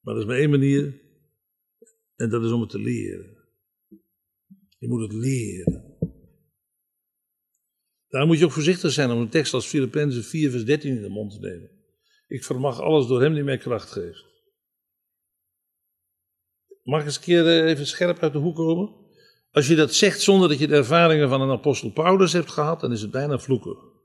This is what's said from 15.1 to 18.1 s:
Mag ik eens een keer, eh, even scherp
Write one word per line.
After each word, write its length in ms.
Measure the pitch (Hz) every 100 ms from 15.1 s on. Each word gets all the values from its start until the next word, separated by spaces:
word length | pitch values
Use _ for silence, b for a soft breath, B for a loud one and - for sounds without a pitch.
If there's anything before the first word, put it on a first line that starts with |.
| _ _ _ _ _ _ _ _ _ _ _ _ _ _ _ _ -
Mag 180 | - 151
ik 60 | 147
eens 100 | 131
een 60 |
keer, 240 | - 170 165
eh, 240 | 165 160
even 160 | 156 143
scherp 320 | - 175